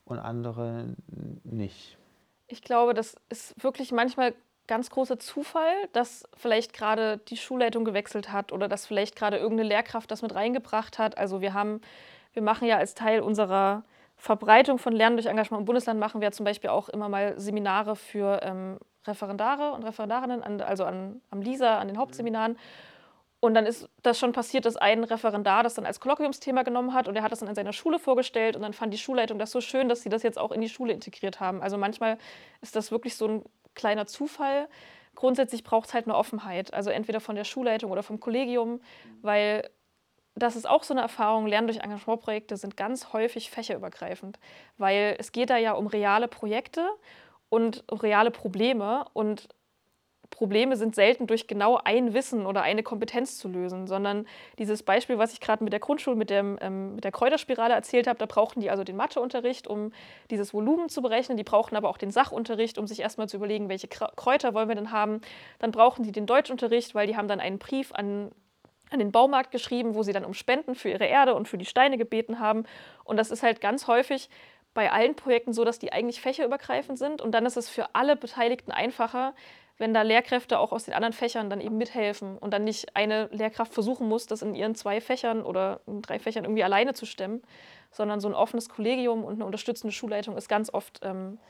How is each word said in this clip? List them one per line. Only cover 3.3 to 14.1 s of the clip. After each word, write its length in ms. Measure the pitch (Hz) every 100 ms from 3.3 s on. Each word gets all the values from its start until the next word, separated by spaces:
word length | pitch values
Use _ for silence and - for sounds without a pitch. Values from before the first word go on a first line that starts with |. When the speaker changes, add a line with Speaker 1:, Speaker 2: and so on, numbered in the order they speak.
| 226 - -
Speaker 2:
wirklich 300 | 262 262 262
manchmal 420 | 233 254 254 247 - _ _ -
ganz 220 | 226 247
großer 300 | - 262 254
Zufall, 560 | - - 294 330 320 381 403
dass 340 | 233 240 - -
vielleicht 380 | - 240 220 226
gerade 460 | - 214 220 220 214 -
die 80 | 233
Schulleitung 480 | - 254 233 226
gewechselt 480 | 226 202 208 214 202
hat 200 | 202 202
oder 160 | 185 202
dass 180 | 202 -
vielleicht 300 | 208 214 -
gerade 200 | 208 202
irgendeine 320 | 214 226 220
Lehrkraft 420 | 208 233 226 -
das 120 | 220
mit 120 | 220
reingebracht 640 | 190 220 254 - 214 220 -
hat. 200 | 220 -
Also 240 | 196 190
wir 100 | 196
haben, 300 | 196 208 214 - - - - _
wir 80 | -
machen 240 | 214 220 240
ja 120 | 208
als 160 | 196
Teil 260 | - 220 220
unserer 640 | 156 214 196 196 196 208 - _ _